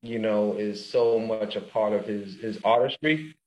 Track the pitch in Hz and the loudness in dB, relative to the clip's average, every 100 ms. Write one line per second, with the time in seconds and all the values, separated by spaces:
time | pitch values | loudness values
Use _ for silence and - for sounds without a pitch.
0 | 117 113 110 107 104 101 104 104 - 123 | -6 -2 2 2 2 0 -4 -4 -2 2
1 | 117 117 110 110 104 104 95 113 107 104 | 4 4 0 -2 -2 -4 -4 0 2 0
2 | 113 104 98 92 113 104 - 117 131 - | -2 -6 -6 -8 -8 -2 2 4 2 0
3 | 151 156 156 - | 0 0 -2 -16